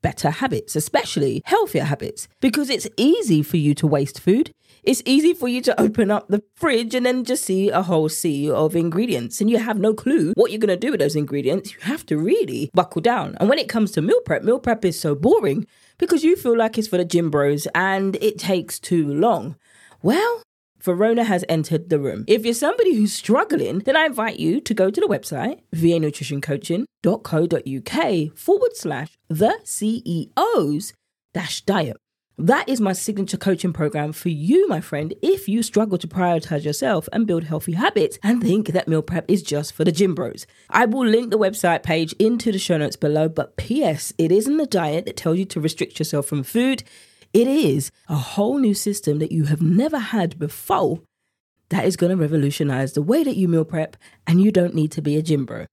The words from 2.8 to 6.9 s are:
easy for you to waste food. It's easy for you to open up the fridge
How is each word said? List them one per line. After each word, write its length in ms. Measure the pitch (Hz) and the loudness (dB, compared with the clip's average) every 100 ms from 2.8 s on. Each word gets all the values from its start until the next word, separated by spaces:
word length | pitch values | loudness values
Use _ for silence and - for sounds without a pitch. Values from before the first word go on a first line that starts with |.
| 214 - | -6 0
easy 460 | 254 415 320 156 | 4 4 4 2
for 160 | 147 170 | 2 2
you 160 | 147 | 2
to 140 | 143 156 | 2 2
waste 320 | 147 139 - | 2 0 -2
food. 320 | - 220 330 - _ _ | 2 2 0 -6 _ _
It's 180 | - 262 | -2 0
easy 300 | - 269 311 | 4 4 4
for 140 | 349 247 | 2 -2
you 140 | 247 | 0
to 200 | 247 - | 0 2
open 300 | 220 214 202 | 2 2 2
up 160 | 208 - | 0 0
the 160 | 208 - _ | -4 -4 _
fridge 380 | 330 226 226 | 0 2 0